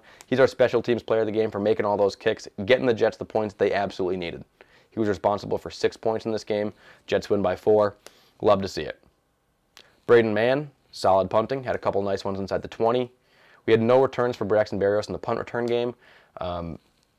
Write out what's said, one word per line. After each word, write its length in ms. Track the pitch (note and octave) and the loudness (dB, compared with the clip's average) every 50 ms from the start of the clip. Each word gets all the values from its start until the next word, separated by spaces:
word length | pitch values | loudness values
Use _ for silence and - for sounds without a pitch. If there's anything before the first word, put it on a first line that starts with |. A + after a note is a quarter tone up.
| - - - - - | -6 -16 -20 -20 -8
He's 140 | - C3+ B2+ | -2 2 4
our 80 | C3 A#2+ | 4 4
special 340 | - - B2+ A2+ - A#2 | 4 2 2 2 2 0
teams 220 | G#2+ - A#2+ A2 - | 0 0 -2 -2 -2
player 180 | - A2+ A2+ | -2 0 0
of 40 | A2 G#2+ | 0 0
the 40 | |
game 200 | G2+ A2 A2 A2 | 0 -2 -2 -2
for 80 | G#2 G2+ | -2 -2
making 260 | G2+ G#2+ A2 - G#2 | 0 0 0 0 0
all 120 | G#2 G#2 G2+ | -2 0 0
those 180 | G2+ G2 - | 0 0 0
kicks, 320 | - - A2 G#2+ - - - - - G2 | -2 -2 -2 -2 -4 -6 -14 -12 -6 0
getting 220 | F#2+ B2 B2+ C3 B2+ | 2 2 2 2 0
the 60 | A2+ | 0
Jets 240 | G#2+ A2+ G#2+ - - | 2 0 0 0 -2
the 80 | A#2+ | -8
points 280 | - - A2 A2 G#2 - | -6 -4 -4 -4 -4 -2
they 180 | - G2+ G2+ | 0 0 0
absolutely 460 | - G2 G2+ F#2+ - - F#2+ F2 F#2 F#2 | 0 0 -2 -4 -4 -4 -4 -4 -4 -4
needed. 260 | F2 E2+ D#2 C#2 - _ _ _ - _ _ _ _ _ | -6 -8 -10 -12 -14 _ _ _ -20 _ _ _ _ _
He 100 | - - | -6 -2
was 100 | A2+ G#2 | -2 -2
responsible 500 | G2 F2+ - G2+ G#2 G2 - G#2+ A2 G2 | -2 0 0 0 0 -2 -2 -4 -6 -6
for 100 | - - | -6 -8
six 260 | - - - A2 - | -6 -4 -4 -4 -2
points 300 | - - A2+ A2+ G#2+ - | -2 -4 -2 -2 -2 -2
in 60 | A#2 | -4
this 120 | A2 G#2 - | -6 -4 -4
game. 300 | - G#2+ G#2 G#2 G#2+ - _ _ - - _ _ | -4 -4 -2 -2 -4 -6 _ _ -20 -20 _ _
Jets 240 | - G#2+ G2 - - | -4 -2 -2 0 0
win 140 | G#2+ G2+ F#2+ | 0 0 0
by 120 | F2+ F2+ | 0 -2
four. 400 | - - A2 G#2+ G#2 G#2 G2+ - _ - - _ _ _ _ _ _ | 0 2 4 4 4 4 2 0 _ -18 -20 _ _ _ _ _ _
Love 220 | - G#2+ G2+ F#2+ F#2+ | 2 2 2 2 0
to 40 | F#2 | -4
see 140 | - E2 | -6 -8
it. 180 | D2+ B1 - _ _ _ _ _ _ _ _ _ _ _ _ _ _ _ _ - - _ _ _ _ - | -8 -10 -10 _ _ _ _ _ _ _ _ _ _ _ _ _ _ _ _ -20 -20 _ _ _ _ 6
Braden 260 | A#2+ A#2 A2+ A2 G#2 | 6 6 6 4 2
Mann, 380 | G#2 A2+ B2 C3 C#3+ D3+ C#3+ - _ _ _ | 2 2 2 0 0 -2 -6 -12 _ _ _
solid 380 | - - - G2+ F#2+ F#2+ F#2+ F#2 | -10 -2 2 2 4 4 2 2
punting, 340 | - A2 A2+ G#2+ C3 C3+ B2+ | 0 0 0 0 -4 -6 -6
had 120 | A2+ F#2 | -6 -6
a 40 | F#2 | -4
couple 220 | - G#2+ F#2+ G2+ | -2 -2 -2 -2
nice 240 | G2+ G2 G2 F#2+ - | -2 -2 -2 -4 -4
ones 140 | G2+ G2 F#2+ | -4 -6 -6
inside 220 | G2 F#2 G2 F2+ | -6 -4 -6 -6
the 60 | F#2+ F#2+ | -6 -8
twenty. 440 | - - A2+ A2+ A#2+ B2+ B2 B2 _ _ _ _ _ _ _ _ _ _ _ | -6 -2 0 2 2 0 -2 -4 _ _ _ _ _ _ _ _ _ _ _
We 80 | - A2+ | 2 4
had 80 | A2 | 4
no 200 | A2 A#2 B2 C3 | 6 6 6 6
returns 340 | C3+ B2+ - - A#2+ B2 B2 | 4 4 2 0 -2 -2 -2
for 100 | - A2 | -4 -2
Braxton 340 | G2 G#2+ G#2+ G#2+ - A2 G2 | 0 2 2 2 2 0 0
Berrios 280 | G2 G2+ G#2 G#2 G#2 - | 0 2 2 0 -2 -4
in 60 | F#2 | -6
the 60 | E2+ | -8
punt 200 | - - A#2 - | -6 -4 -4 -4
return 260 | - - - A#2+ A#2+ | -6 -6 -6 -4 -2
game. 280 | A#2 A#2+ A#2+ A#2+ B2 A#2+ _ _ _ - _ _ _ - - | -2 -2 -2 -2 -4 -6 _ _ _ -20 _ _ _ -14 -10
Um, 400 | - F2+ F2 F2 E2+ E2 D#2+ - _ _ _ _ _ _ _ | -8 -8 -8 -8 -8 -10 -10 -12 _ _ _ _ _ _ _